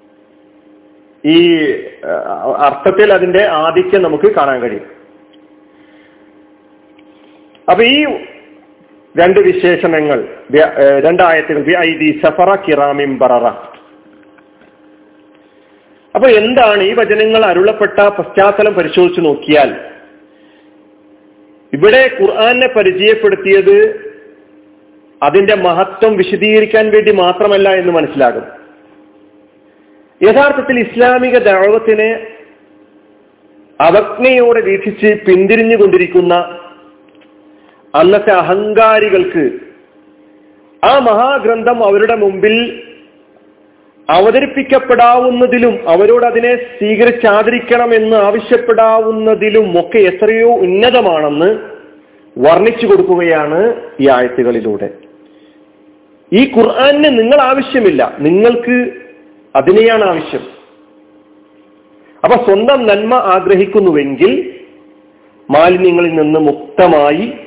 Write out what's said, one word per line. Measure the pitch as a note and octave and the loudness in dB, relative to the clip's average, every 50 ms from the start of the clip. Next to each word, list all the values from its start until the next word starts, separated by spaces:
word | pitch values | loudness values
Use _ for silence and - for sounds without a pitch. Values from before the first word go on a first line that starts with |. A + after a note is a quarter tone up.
| _ _ _ _ _ _ _ _ _ _ _ _ _ _ _ _ _ _ _ _ _ _ _ _ - | _ _ _ _ _ _ _ _ _ _ _ _ _ _ _ _ _ _ _ _ _ _ _ _ -4
ഈ, | D3+ E3 E3+ F3 E3+ E3 D#3+ D3+ | 0 2 2 2 2 0 0 -2
ഏഹ്, | C3+ G#2+ F#2 - - - - - D2+ E2+ D2 - - F#2 - G2 C3+ E3+ - | -4 -4 -6 -10 -16 -20 -14 -10 -8 -8 -8 -6 -8 -10 -8 -6 -6 -4 -2
അർത്ഥത്തിൽ | D3 C#3 - - - F#3+ F#3 G3+ G#3+ G#3 | -2 -2 -2 -2 -2 -2 2 2 2 2
അതിന്റെ | F#3+ F3+ F3+ F3+ F3+ G3 G#3+ | 2 0 0 0 0 0 0
ആധിക്യം | F#3+ E3 D3+ D#3+ E3 D#3+ F3+ F#3 F#3 G3+ F#3+ | 0 -2 -2 -2 -2 -2 -2 -2 0 0 0
നമുക്ക് | - - D3+ D3 G3 G#3+ G3+ | 0 -2 -2 0 -2 0 0
കാണാൻ | E3+ C#3+ C#3 C3 B2 | 0 -2 -2 -2 -4
കഴിയും. | A#2+ A2+ G#2 G#2 - - - _ _ _ _ _ _ _ _ _ _ _ _ _ _ _ _ _ _ _ _ _ _ _ _ _ _ _ _ _ _ _ _ _ _ _ _ _ _ _ _ _ _ _ _ _ _ _ _ _ _ _ _ _ - - | -6 -8 -8 -10 -14 -18 -20 _ _ _ _ _ _ _ _ _ _ _ _ _ _ _ _ _ _ _ _ _ _ _ _ _ _ _ _ _ _ _ _ _ _ _ _ _ _ _ _ _ _ _ _ _ _ _ _ _ _ _ _ _ -2 -2
അപ്പൊ | F#3 G3+ A#3 | 0 2 2
ഈ | B3 C#4 D4 D4+ C4+ G#3 - - - - - _ _ - _ _ _ _ _ _ _ _ _ _ _ - D3 | 2 2 0 -2 -4 -6 -10 -12 -18 -20 -20 _ _ -20 _ _ _ _ _ _ _ _ _ _ _ -2 0
രണ്ട് | E3+ F3+ F#3+ G#3 | 2 2 4 2
വിശേഷണങ്ങൾ, | F#3 F3+ F3+ F#3 F3 F3+ F3 - F#3+ E3 E3 D#3 D3+ D3+ C3+ A2+ - - - - - - | 2 2 0 0 0 0 0 0 -2 -2 -2 -2 -2 -2 -4 -4 -6 -10 -16 -20 -10 -2
വ്യ-, | B2+ D3+ D#3+ - - C3+ | 0 2 2 2 0 2
ഏഹ്, | C#3 C#3 C#3+ C#3 D3 | 2 2 2 2 2
രണ്ടായത്തുകൾ, | E3 F3 F#3 F3+ E3 E3 D#3 D3+ - D3+ C#3+ | 0 2 2 2 2 2 0 -2 -4 -6 -4
ബി | B2+ D3+ F3+ F3 | -2 -2 -2 -2
ഐദി | E3 E3 D#3+ D3+ D#3 D3+ D3 - F3 | -2 -4 -4 -2 -2 -2 -2 0 -2
സഫറ | D#3 D3+ F#3 F3+ F#3+ G3 | -2 0 2 0 0 0
കിറാമിൻ | F#3+ G3 F3 D3 C#3 C#3+ C#3+ C#3+ C#3+ C#3+ C#3 C3+ A#2+ | -2 -2 -2 -2 0 0 -2 -2 -4 -4 -6 -2 -2
ബററ. | C3 B2 B2+ A#2+ A#2+ A2+ G2 - - - - - _ _ _ _ _ _ _ _ _ _ _ _ _ _ _ _ _ _ _ _ _ _ _ _ _ _ _ _ _ _ _ _ _ _ _ _ _ _ _ _ _ _ _ _ _ _ - | 0 0 2 0 0 -2 -4 -6 -18 -20 -20 -20 _ _ _ _ _ _ _ _ _ _ _ _ _ _ _ _ _ _ _ _ _ _ _ _ _ _ _ _ _ _ _ _ _ _ _ _ _ _ _ _ _ _ _ _ _ _ -2
അപ്പൊ | G3+ B3+ C4 | 0 2 4
എന്താണ് | A3 G#3 G#3+ A#3 B3+ C4 A#3+ G#3+ G#3 G3+ | 2 2 0 0 0 2 2 2 2 0
ഈ | F#3+ G3+ | -2 -2
വചനങ്ങൾ | A3+ A#3 G#3+ - G#3+ G#3+ G#3+ A3 A3 A3 A3 | 0 -2 -2 0 0 -2 0 0 0 0 0
അരുളപ്പെട്ട | F#3+ E3+ F3+ F#3+ G#3+ G#3+ G#3+ G#3 G3+ - G#3 | 0 0 0 0 0 0 -2 -4 -2 0 0
പശ്ചാത്തലം | G3+ G3+ G3+ F3+ D#3+ - - G3 G3 G3+ G3+ G#3 G#3 G#3+ G3+ | 0 0 0 -4 -10 -4 -2 0 0 2 2 0 -2 0 0
പരിശോധിച്ച് | F3+ E3 D3 - F#3 F3+ F3 - F3+ E3 | -2 -4 -2 0 0 0 2 0 -2 -2
നോക്കിയാൽ, | D3 C#3 - - D3 D3+ D3 C3+ A#2 - - - - - - - _ _ _ _ _ _ _ _ _ _ _ _ _ _ _ _ _ _ _ _ _ _ _ _ _ _ _ _ _ _ _ _ - | -2 -2 -4 -2 0 2 2 2 0 -2 -10 -16 -18 -20 -20 -20 _ _ _ _ _ _ _ _ _ _ _ _ _ _ _ _ _ _ _ _ _ _ _ _ _ _ _ _ _ _ _ _ -10
ഇവിടെ | C#3 C#3+ F3+ G#3+ A#3 C4 C4 B3+ - - | -4 0 2 2 4 2 2 0 0 -2
ഖുർആനെ | G3 G#3+ G#3 G#3+ A3 A#3+ B3 B3+ B3+ B3+ B3+ | -2 -2 0 0 0 0 0 0 -2 -2 0
പരിചയപ്പെടുത്തിയത് | G#3+ F#3+ F#3 F3+ F#3 G#3 A3 A3 A3 A3 G3+ G3 F#3+ F#3 F#3+ G3 G3 F3+ G3 G3+ G#3 A3 A3 - - - - - - - - - _ _ _ _ _ _ _ _ _ _ _ _ _ _ _ _ - | 0 0 0 -2 0 0 0 0 2 0 -2 -2 -2 0 0 2 2 4 4 4 4 2 0 -2 -8 -14 -18 -20 -20 -20 -20 -20 _ _ _ _ _ _ _ _ _ _ _ _ _ _ _ _ -4
അതിന്റെ | C#3 D3 E3 G3 G3 G3+ G#3+ | -4 0 0 0 0 0 -2
മഹത്വം | F#3+ F3+ F3+ E3 F3 G3 G3 - - A3+ A3 G#3+ | 0 0 -2 0 -2 -4 -4 -2 -2 0 0 0
വിശദീകരിക്കാൻ | F#3 F3+ - G3+ E3+ G#3 G#3+ G#3+ G#3+ G#3+ G#3+ A3 A3 A3 G#3+ | 0 -2 -2 -2 -2 0 0 2 2 0 2 0 0 0 2
വേണ്ടി | G#3 G#3+ G#3+ G#3+ | 2 2 2 2
മാത്രമല്ല | G3+ F#3+ F3 F3+ F3+ F3+ G#3+ G3+ G3+ G3 G3 G3 | 0 2 0 0 0 0 0 0 2 2 2 2
എന്ന് | F#3+ F#3 F3+ F3+ | 0 0 0 0
മനസ്സിലാകും. | E3+ D#3+ D3+ - - C#3 B2+ A#2+ - A#2 - - - - - - _ _ _ _ _ _ _ _ _ _ _ _ _ _ _ _ _ _ _ _ _ _ _ _ _ _ _ _ _ - F3+ | -2 -2 -4 -4 -2 0 0 0 0 -4 -12 -14 -20 -20 -20 -20 _ _ _ _ _ _ _ _ _ _ _ _ _ _ _ _ _ _ _ _ _ _ _ _ _ _ _ _ _ 0 0
യഥാർത്ഥത്തിൽ | G#3+ A#3 C#4 C#4+ D4 C#4+ C4+ - B3+ B3+ A#3+ | 2 4 4 2 2 0 -2 -4 -4 -2 -4
ഇസ്ലാമിക | G3+ - - A3+ A#3+ B3 B3 B3 B3 B3+ B3 A#3+ | -4 -4 -2 0 0 2 2 0 0 0 0 2
ദഅവത്തിനെ | - G#3 F#3+ F#3 G3 G#3 A3 A3 A3 A3 G#3+ G#3+ A3 A3+ A3+ - - - - - - _ _ _ _ _ _ _ _ _ _ _ _ _ _ _ _ _ _ _ _ _ _ _ _ _ _ - | 2 2 2 2 2 2 0 0 0 0 0 0 0 -2 -4 -6 -10 -18 -20 -20 -20 _ _ _ _ _ _ _ _ _ _ _ _ _ _ _ _ _ _ _ _ _ _ _ _ _ _ 0
അവജ്ഞയോടെ | D3 E3+ F3+ G#3+ G#3 - - - B3 C4 B3+ B3 A#3+ A#3+ A#3 A3+ | 0 2 2 2 0 0 -6 -2 0 2 2 2 2 2 2 0
വീക്ഷിച്ച് | F#3 F#3+ G3 F#3+ - G#3+ G#3 - G#3 G#3+ G#3+ G#3 - | 0 -2 -4 -4 -4 -8 -6 0 0 0 0 0 0
പിന്തിരിഞ്ഞുകൊണ്ടിരിക്കുന്ന | F#3+ F#3 F#3 G3 G3+ A3+ A3+ A3+ A3+ A#3 G3+ G3+ F#3+ F3+ F3+ F3+ - - F3+ F3 F3+ F3 F3 E3+ - - - - - - - - - _ _ _ _ _ _ _ _ _ _ _ _ _ _ _ _ _ _ _ - - | 2 2 2 2 2 2 2 2 0 2 2 2 2 4 2 0 2 0 0 2 2 0 0 -2 -4 -12 -18 -20 -20 -20 -20 -20 -20 _ _ _ _ _ _ _ _ _ _ _ _ _ _ _ _ _ _ _ -4 0
അന്നത്തെ | D3 E3 F#3 G#3 G3+ G#3 A3 | 2 2 4 2 2 2 0
അഹങ്കാരികൾക്ക് | F#3+ F3+ D#3+ E3 F#3 G3+ G#3 G#3+ G#3 A3 A3 A3 A3 A3 G#3+ G#3 F#3+ F#3 F3+ F#3 - E3 C#3 A#2+ - - - - - _ _ _ _ _ _ _ _ _ _ _ _ _ _ _ _ _ _ _ _ - F3 | 0 0 0 -2 -2 -4 -4 -2 0 2 2 4 2 2 0 0 0 0 -2 -2 -2 -2 -2 -2 -4 -8 -18 -20 -20 _ _ _ _ _ _ _ _ _ _ _ _ _ _ _ _ _ _ _ _ -2 0
ആ | A3 C4+ C#4 | 2 2 2
മഹാഗ്രന്ഥം | B3 A#3 G#3 G#3+ B3 C4+ C#4 C4 G3 A3+ A#3 A3+ A3 A#3+ A#3+ A#3 A3 | 2 2 0 2 0 0 -2 -2 -2 -2 -4 -2 -2 -2 -2 0 0
അവരുടെ | G3 G3+ G3+ A3 A3 A#3 | 0 2 0 0 0 0
മുമ്പിൽ | G#3+ G3+ G3 F#3+ F#3+ G3 G#3+ A3 A#3 A#3+ A#3 - - - - - - _ _ _ _ _ _ _ _ _ _ _ _ _ _ _ _ _ _ _ _ - - | 0 -2 -2 -2 -2 -2 0 0 -2 -4 -6 -10 -16 -20 -20 -20 -20 _ _ _ _ _ _ _ _ _ _ _ _ _ _ _ _ _ _ _ _ -4 -2
അവതരിപ്പിക്കപ്പെടാവുന്നതിലും | D#3 F#3 G3+ A3+ A3+ C4+ C#4+ - - C4+ C4 - C4+ C4 C4 - A#3+ A#3+ A#3+ A#3+ B3 B3+ B3+ B3+ B3 A#3+ B3 - A#3+ A#3+ A#3+ A#3 G3+ - - - | 0 2 2 2 2 0 -2 -2 -6 -8 -4 -2 -2 -2 0 0 2 4 4 4 4 2 0 0 0 0 0 0 0 0 0 0 -2 -2 -2 0
അവരോട് | E3 F#3 G#3 G#3+ A#3+ A#3+ A#3+ | 2 2 4 2 2 2 2
അതിനെ | A#3+ A#3 A#3 A#3 B3 B3 | 0 0 0 0 0 -2
സ്വീകരിച്ചാദരിക്കണമെന്ന് | A#3+ - - - - G#3 G#3+ G#3+ G3 A#3+ A#3+ A#3+ - A#3 G#3+ G3+ G#3+ G#3+ A3+ B3 A#3 A#3 - A#3+ A#3+ A#3+ A#3+ A3+ A3 A3 A3 A3+ | -4 -6 -14 -10 -6 -4 -4 0 2 2 0 0 0 0 0 2 2 0 0 -2 -4 -2 -2 0 0 0 0 0 0 0 0 0
ആവശ്യപ്പെടാവുന്നതിലും | G#3+ G3 G#3 G#3 A3+ A3 - A#3+ A#3 A#3+ A#3 A3+ A3+ A3 A3 A3 A3 A3 A3 A3 A3 A3 A3 G#3+ - G#3+ G#3+ G#3 A3 G#3 F#3 E3+ E3+ | 2 2 0 -2 -4 -2 -2 -2 0 0 0 0 2 2 2 2 0 0 -2 -4 -2 0 -2 0 0 -2 0 0 0 0 2 -2 -2
ഒക്കെ | E3+ - - A3 | -2 0 2 2
എത്രയോ | F#3+ F3+ F#3 - G#3+ G#3+ A3 A3+ A#3 A#3+ A#3 | 2 2 0 0 -2 0 0 2 2 0 2
ഉന്നതമാണെന്ന് | F#3+ F#3+ F3+ F#3 G3+ A#3 B3 B3+ A#3+ G#3+ F#3 E3 D#3 D3+ D3 D3 D3+ E3+ G3+ A3 - - - - - - - - - _ _ _ _ _ _ - B2 | 0 0 0 0 0 0 2 2 2 0 0 -2 -2 -2 -4 -2 0 0 -2 -2 -4 -8 -16 -20 -20 -20 -20 -20 -20 _ _ _ _ _ _ -6 0
വർണ്ണിച്ചു | C3 D#3 E3+ F3+ G#3+ A#3 A#3 - A#3 | 2 2 4 4 2 0 -2 -2 0
കൊടുക്കുകയാണ് | G3 G3 F#3 F3 F#3 F3 F3 F3 E3 D#3+ D3+ D3 D3 D#3 F3 G#3+ A#3+ A#3 - - - - - | 2 2 2 2 0 0 0 0 0 0 -2 -2 -2 -2 -2 -2 -2 -4 -6 -12 -16 -6 0
ഈ | C3+ C#3 | 2 2
ആയത്തുകളിലൂടെ. | B2+ B2 B2 A#2+ B2 C3 A#2+ B2 A#2 A2+ A2 A2 G#2 G2+ G2+ G2 - - - - _ _ _ _ _ _ _ _ _ _ _ _ _ _ _ _ _ _ _ _ _ _ _ - | 2 2 0 -2 -2 -2 -2 -2 -2 -2 -4 -4 -6 -6 -8 -10 -12 -16 -20 -20 _ _ _ _ _ _ _ _ _ _ _ _ _ _ _ _ _ _ _ _ _ _ _ -2
ഈ | F3 A3+ C4+ C4+ C4 | 0 0 0 2 2
ഖുർആനിന് | A#3 G#3+ A3+ - - C4 C#4+ C#4+ D4 D4+ D4 B3+ A3+ | 0 2 2 0 0 2 2 2 2 2 2 2 0
നിങ്ങൾ | A3 A#3+ C#4+ D4 | 2 2 2 2
ആവശ്യമില്ല, | C4 B3+ C4+ C#4 - - - B3+ G#3+ F3+ D3 B2 A#2 - - - | 2 2 0 -2 -4 -2 -2 0 0 0 0 0 -2 -4 -4 -4
നിങ്ങൾക്ക് | C#3+ D#3+ F3 G3+ A3 A#3+ A#3+ A#3+ A#3+ A#3+ B3 B3 B3 - - - - - - _ _ _ _ _ _ _ - | -2 0 0 2 2 2 0 0 -2 -2 -2 -2 -2 -6 -10 -16 -20 -20 -20 _ _ _ _ _ _ _ -4
അതിനെയാണ് | C3+ C3 F3 F#3+ A3 A3+ A3+ A3+ G#3+ G3+ | -2 0 2 2 4 4 2 2 0 0
ആവശ്യം. | F#3 E3 D#3 - - D3 A#2+ - - - - _ _ _ _ _ _ _ _ _ _ _ _ _ _ _ _ _ _ _ _ _ _ _ _ _ _ _ _ _ _ _ - - | -2 -2 -4 -6 -8 -12 -12 -12 -14 -20 -20 _ _ _ _ _ _ _ _ _ _ _ _ _ _ _ _ _ _ _ _ _ _ _ _ _ _ _ _ _ _ _ -4 0
അപ്പൊ | F3+ A#3+ A#3 A#3+ | 0 0 2 2
സ്വന്തം | G#3 G3 G3+ A3+ C4+ C#4 C4 A#3 | 0 0 2 2 0 0 0 2
നന്മ | G#3+ G3+ G#3 G#3+ A3+ B3+ | 0 0 0 0 -2 -2
ആഗ്രഹിക്കുന്നുവെങ്കിൽ | B3 - F#3+ F#3 F#3+ F#3 G#3+ G3 F#3 G3+ G3 - G#3 F#3+ F3 D3+ D3 C3+ C#3 C3+ - F3 A#3 C4+ F#4 - - - - - - _ _ _ _ _ _ _ _ _ _ _ _ _ _ - - | -2 0 0 0 0 2 0 2 2 0 0 0 2 2 2 0 0 -2 -2 -2 0 0 0 0 -2 -6 -10 -14 -20 -20 -20 _ _ _ _ _ _ _ _ _ _ _ _ _ _ -6 0
മാലിന്യങ്ങളിൽ | C#3 D3+ E3 F3+ F3+ F3+ F#3 F3+ E3+ F3 F3 E3 D#3+ | 2 2 4 4 2 2 2 0 2 0 -2 -2 -2
നിന്ന് | D#3+ D3+ D3+ D#3 D#3 | -2 0 0 0 0
മുക്തമായി | D#3 C#3+ - - - - - - F3+ E3+ D#3+ D3 C#3+ D3 D#3 F3 A3+ A#3+ - - - | 0 0 -2 -4 -10 -8 0 2 2 4 4 2 2 0 0 -2 -6 -8 -10 -16 -20